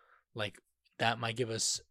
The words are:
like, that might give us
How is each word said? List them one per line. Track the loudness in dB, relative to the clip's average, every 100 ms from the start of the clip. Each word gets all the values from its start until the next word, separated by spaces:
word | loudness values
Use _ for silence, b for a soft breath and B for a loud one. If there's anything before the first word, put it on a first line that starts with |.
| b b _ -6
like, | -6 -6 _ _ _ 0
that | 0 2
might | -2 0
give | -2
us | 0 0 0 -6